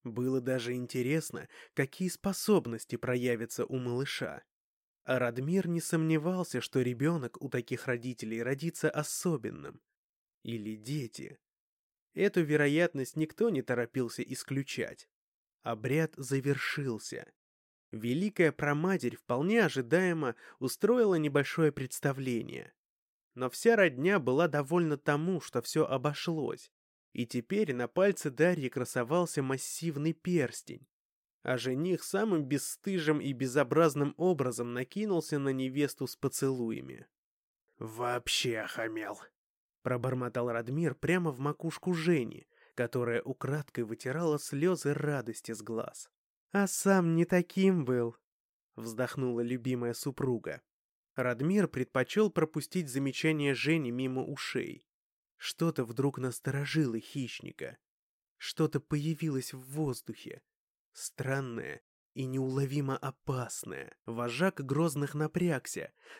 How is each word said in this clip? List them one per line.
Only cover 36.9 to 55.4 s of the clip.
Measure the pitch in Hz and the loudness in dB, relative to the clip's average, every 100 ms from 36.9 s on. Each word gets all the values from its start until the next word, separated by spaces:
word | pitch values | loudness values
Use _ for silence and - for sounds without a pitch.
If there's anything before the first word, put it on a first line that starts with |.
| 62 - _ _ _ _ _ _ - | -14 -18 _ _ _ _ _ _ -14
«Вообще | 113 110 123 123 - - 127 113 | -12 -6 -4 -2 -2 0 0 -2
охамел», | 110 - 113 110 104 104 - _ _ _ _ _ | -4 -4 -4 -4 -8 -10 -14 _ _ _ _ _
пробормотал | 117 123 123 127 123 123 120 | -4 -2 -2 -2 -2 -2 -2
Радмир | 117 117 139 165 - | -2 -2 0 0 0
прямо | - 180 165 | 0 0 0
в | 123 | -2
макушку | 139 147 165 - - | -4 -4 -6 -4 -4
Жени, | 175 160 170 117 - - _ _ | 0 4 2 2 -6 -16 _ _
которая | - 120 131 120 117 | -4 -2 0 0 0
украдкой | - 131 127 147 143 - | -2 -6 -4 -4 -4 -4
вытирала | 113 113 123 139 170 147 | -4 -4 -4 -2 0 0
слёзы | - 139 165 180 143 | -2 0 0 2 0
радости | 143 147 143 117 110 - | 0 0 -2 -4 -8 -8
с | 110 | -8
глаз. | 110 113 - - - _ _ _ _ | -6 -6 -6 -10 -18 _ _ _ _
«А | 202 196 | 0 2
сам | - 196 196 170 165 | 2 4 6 6 4
не | 175 | 6
таким | 185 175 - 190 185 127 | 4 2 4 6 6 4
был», | 127 117 - _ _ _ _ _ - | 2 0 -4 _ _ _ _ _ -12
вздохнула | 113 110 123 - 127 120 | -8 -4 -2 0 0 0
любимая | 120 127 120 127 120 | 0 -2 -2 0 -2
супруга. | 117 - 131 135 117 85 76 - _ _ _ _ - | -2 -4 -2 0 0 -4 -10 -14 _ _ _ _ -4
Радмир | 123 117 147 202 180 | -2 0 2 4 2
предпочёл | - 127 135 127 - 214 | 0 -2 0 2 2 2
пропустить | 170 156 - 135 185 156 | 2 0 -2 -4 -4 -2
замечание | 127 139 127 160 156 143 | -2 -2 0 0 2 2
Жени | 127 135 160 131 | 2 2 2 0
мимо | 120 131 131 | -2 -2 -2
ушей. | - 143 - - - - _ _ _ _ _ | -4 -6 -4 -4 -4 -8 _ _ _ _ _
Что-то | _ | _